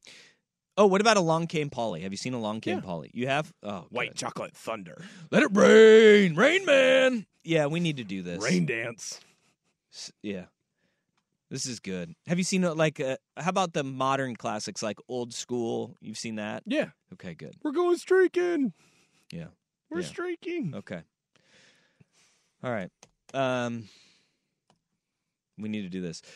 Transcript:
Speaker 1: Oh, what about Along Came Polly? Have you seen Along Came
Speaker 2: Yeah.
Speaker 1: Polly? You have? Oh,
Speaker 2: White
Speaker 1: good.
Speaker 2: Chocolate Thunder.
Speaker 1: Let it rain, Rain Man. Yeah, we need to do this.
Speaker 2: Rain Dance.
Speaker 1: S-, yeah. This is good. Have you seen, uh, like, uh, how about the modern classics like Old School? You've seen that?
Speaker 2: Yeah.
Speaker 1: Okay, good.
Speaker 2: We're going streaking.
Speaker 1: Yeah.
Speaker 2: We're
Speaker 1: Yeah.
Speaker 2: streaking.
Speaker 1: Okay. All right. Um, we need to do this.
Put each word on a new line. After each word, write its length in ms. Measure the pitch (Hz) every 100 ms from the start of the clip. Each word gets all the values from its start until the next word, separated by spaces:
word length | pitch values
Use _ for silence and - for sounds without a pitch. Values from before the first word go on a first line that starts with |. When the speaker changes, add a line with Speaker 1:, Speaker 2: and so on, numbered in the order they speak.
| - - - _ _ _ _ -
Speaker 1:
Oh, 80 | 208
what 140 | 190
about 160 | 226 208
Along 300 | 165 160 165
Came 220 | 156 147
Polly? 300 | 127 113 85
Have 100 | 95
you 40 | 98
seen 160 | 127
Along 280 | 123 107 110
Came 160 | - -
Speaker 2:
Yeah. 40 | 92
Speaker 1:
Polly? 260 | 82 64
You 140 | 113 127
have? 260 | 143 156 _
Oh, 260 | 104 98 -
Speaker 2:
White 220 | 120 117
Speaker 1:
good. 60 | -
Speaker 2:
Chocolate 360 | 120 - 101 -
Thunder. 480 | - 110 85 64 - - -
Speaker 1:
Let 120 | 208
it 60 | 277
rain, 840 | 202 - 214 220 220 214 208 185 156
Rain 300 | 262 381 359
Man. 600 | 269 262 262 262 240 - _
Yeah, 220 | 160 160 147
we 160 | 165
need 160 | 170 139
to 80 | 98
do 160 | 95
this. 200 | 87 87
Speaker 2:
Rain 240 | 117 180 156
Dance. 540 | 117 117 117 - - - _ _ _ _ _ _
Speaker 1:
S-, 200 | - - _
yeah. 220 | 101 92 87 _ _ _ _ _ _ _ _ _ _
This 160 | 135 131
is 160 | 113
good. 340 | 95 92 85 - -
Have 100 | 175
you 80 | 180
seen, 180 | 190
uh, 100 | 175
like, 280 | 156 156 147
uh, 160 | 135 131 _ -
how 140 | 170
about 240 | 190 180
the 100 | 165
modern 540 | 135 131 135 135 131 113
classics 440 | 117 107 110 98
like 160 | 110 101 -
Old 240 | 123 120
School? 640 | - - 123 113 120 113 -
You've 180 | 104 107
seen 180 | 117 107
that? 280 | 104 110 208
Speaker 2:
Yeah. 260 | 294 - _ _
Speaker 1:
Okay, 200 | 185 -
good. 240 | 165 - -
Speaker 2:
We're 100 | 302
going 240 | 285 349 349
streaking. 720 | - 370 359 349 349 339 240 - _ _ _ _ _
Speaker 1:
Yeah. 140 | 85 78 _ _ _ _
Speaker 2:
We're 100 | 330
Speaker 1:
Yeah. 60 | -
Speaker 2:
streaking. 680 | - 359 339 - 349 185 104
Speaker 1:
Okay. 260 | - 87 - _ _ _ _ _ _ _ _ _ _ _ _ _ _ _
All 80 | 127
right. 200 | 110 90 - - _ _
Um, 560 | 135 131 127 120 117 104 _ _ _ _ _ _ _ _ _ _ _ _ _ _ _ _ -
we 120 | 107
need 120 | 107
to 60 | 92
do 120 | 92
this. 200 | 90 80 -